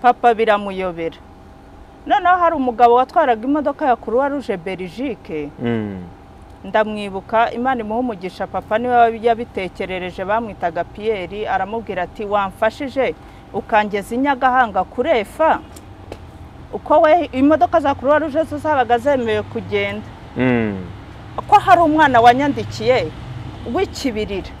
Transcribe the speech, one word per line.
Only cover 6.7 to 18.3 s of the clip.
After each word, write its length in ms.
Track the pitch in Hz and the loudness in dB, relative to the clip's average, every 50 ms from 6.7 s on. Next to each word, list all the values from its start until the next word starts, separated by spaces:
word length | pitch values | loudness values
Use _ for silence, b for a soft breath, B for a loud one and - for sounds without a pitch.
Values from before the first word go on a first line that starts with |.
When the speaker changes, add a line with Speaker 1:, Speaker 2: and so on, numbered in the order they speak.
| 190 214 214 214 214 208 202 202 190 196 185 - 226 220 233 - | 0 0 0 0 -4 -8 -8 -8 -8 -10 -8 -2 0 0 0 0
Speaker 1:
Imana 280 | - 233 247 262 269 233 | -2 -4 -2 -2 -2 -2
imuhe 200 | 214 208 214 240 | -4 -4 -4 -4
umugisha, 460 | 254 247 220 175 180 180 - - 196 | -4 -4 -6 -8 -10 -12 -8 -8 -10
papa 320 | 180 - 190 180 - 214 220 | -6 -6 -8 -4 -2 -2 -2
niwe 160 | 240 247 247 | 0 2 6
wabi-, 300 | 240 233 233 226 226 208 | 6 6 4 4 0 0
yabitekerereje, 1000 | 240 233 220 240 - - 233 190 175 - - 196 180 185 185 180 180 165 - 190 | 0 0 0 -2 -8 -6 -8 -8 -8 -8 -8 -8 -8 -6 -8 -8 -8 -8 -8 -4
bamwitaga 580 | 185 208 226 240 214 185 - - 175 165 175 170 | -2 -2 -2 -2 -6 -8 -6 -6 -4 -4 -4 -6
Pierre, 600 | - - - 208 220 220 196 180 175 196 208 214 220 | -6 -8 -6 -4 -4 -2 -2 -4 -8 -8 -8 -4 -2
aramubwira 540 | 202 185 190 196 220 233 220 - 196 180 | -2 -2 -2 -4 -6 -8 -8 -6 -6 -6
ati, 220 | 180 170 - - 214 | -6 -6 -8 -10 -6
"Wamfashije 880 | 202 202 208 196 190 - - 220 220 226 - 294 262 - 269 254 185 156 B B B B B B B | -2 -2 -2 -2 -2 -4 -2 -2 -2 -2 -4 -10 -6 -2 -2 -2 -2 -2 B B B B B B B
ukangeza 600 | - 202 - - 233 214 214 208 190 208 190 - 233 | -10 -10 -4 0 0 2 2 0 -4 -6 -6 -4 -4
i 40 | 247 | -2
Nyagahanga 640 | 269 285 277 247 262 262 247 262 254 220 190 247 247 | 0 0 0 2 0 2 4 4 2 2 0 -4 -4
kuri 260 | - - - 247 330 | -2 -4 -4 0 0
efa?" 500 | 311 233 196 - - - 294 320 233 - - - - - - - - - - - - - - - - - - - - - - - | 2 0 0 -4 -2 0 2 2 2 0 -4 -14 -20 -20 -20 -20 -20 -20 -18 -18 -18 -18 -18 -20 -20 -20 -20 -20 -20 -20 -18 -12
Uko 280 | - 214 - - 294 302 | -12 -12 -2 2 4 4
we, 280 | 330 302 311 349 302 - | 6 6 4 4 2 -2
imodoka 480 | - 254 269 294 311 277 349 349 - 330 | 0 2 4 4 4 4 2 2 2 2
za 140 | 277 - 185 | 2 2 -2
Croix 240 | - 226 269 294 302 | 0 2 2 2 2
Rouge 240 | 302 320 | 2 0